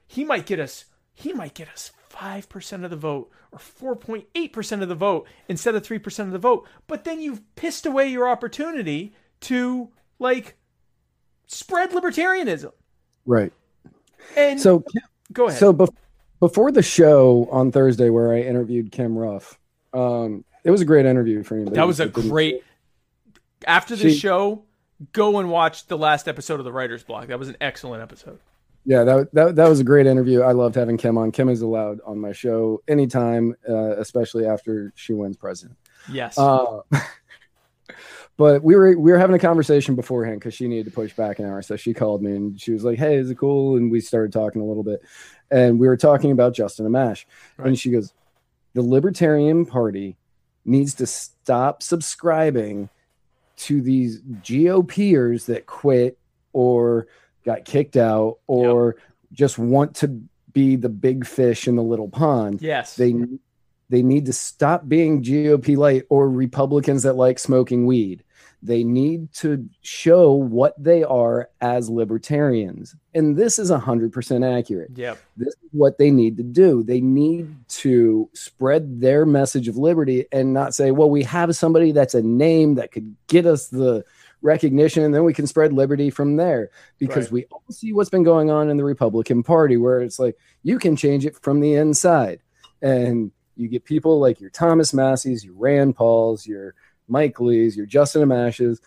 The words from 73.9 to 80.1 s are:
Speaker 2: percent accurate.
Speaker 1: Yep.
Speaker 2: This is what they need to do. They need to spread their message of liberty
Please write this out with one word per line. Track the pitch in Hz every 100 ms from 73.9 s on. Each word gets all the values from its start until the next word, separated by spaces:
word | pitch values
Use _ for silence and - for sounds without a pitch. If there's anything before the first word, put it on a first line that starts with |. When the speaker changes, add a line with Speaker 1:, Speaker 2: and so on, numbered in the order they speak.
| 117 113
Speaker 2:
percent | 127 - 123
accurate. | 127 123 113 98 80 127
Speaker 1:
Yep. | 120 110 _ -
Speaker 2:
This | 131
is | - _
what | 147 139 -
they | 143
need | 135 113 110
to |
do. | 120 123 185 127
They | 113 123
need | 131 135 151 170 160 147 -
to | - 139 123 113 110 110
spread | - - - 131 151 151 120
their | 131 143
message | 156 139 135 139 117
of | 113
liberty | 151 165 139